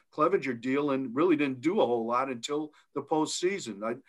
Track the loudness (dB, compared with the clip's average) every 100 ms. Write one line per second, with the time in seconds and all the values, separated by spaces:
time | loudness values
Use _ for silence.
0 | _ 0 2 2 0 -4 0 0 2 0
1 | -2 0 4 4 2 0 0 2 2 2
2 | 0 0 0 -4 -4 -4 -6 _ _ -10
3 | -2 0 0 0 -2 -2 -6 -6 -6 -6